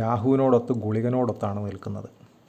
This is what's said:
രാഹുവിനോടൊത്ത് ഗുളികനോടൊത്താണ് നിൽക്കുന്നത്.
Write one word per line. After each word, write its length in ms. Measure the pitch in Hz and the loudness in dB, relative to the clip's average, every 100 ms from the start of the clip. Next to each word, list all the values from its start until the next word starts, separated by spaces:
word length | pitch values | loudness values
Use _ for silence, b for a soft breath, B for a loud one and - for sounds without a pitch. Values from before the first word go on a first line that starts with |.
രാഹുവിനോടൊത്ത് 720 | 113 117 123 135 135 120 120 120 104 | -2 0 2 4 6 4 2 -4 -2
ഗുളികനോടൊത്താണ് 760 | 110 120 127 120 104 104 101 104 | -2 0 0 0 -2 -4 -4 -6
നിൽക്കുന്നത്. 420 | 95 - 101 104 - - _ | -8 -10 -10 -12 -20 -20 _